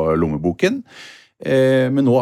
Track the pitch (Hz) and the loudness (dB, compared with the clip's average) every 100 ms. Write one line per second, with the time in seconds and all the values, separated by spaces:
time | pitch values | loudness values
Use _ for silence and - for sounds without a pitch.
0 | 80 80 82 73 82 - 185 269 - - | 0 0 0 -2 -4 0 -2 -2 -8 -20
1 | - - _ _ - 135 131 131 127 139 | -20 -20 _ _ -2 2 2 2 0 0
2 | 135 127 | 2 2